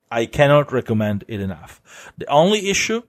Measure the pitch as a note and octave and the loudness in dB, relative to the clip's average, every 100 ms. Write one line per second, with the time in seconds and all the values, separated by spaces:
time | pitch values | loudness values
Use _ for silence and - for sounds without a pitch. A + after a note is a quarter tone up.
0 | - A#2 A2+ - C#3+ D3 C#3 B2+ A#2 A2 | -8 -6 -2 2 4 4 2 -2 -2 0
1 | G#2+ G2+ - G#2+ G2 D#2+ - - _ - | 0 -4 -6 -8 -8 -10 -16 -20 _ -20
2 | - - - C#3+ F3+ G#3+ G3 F#3+ - A3+ | -20 -14 0 2 4 2 0 -2 -2 -4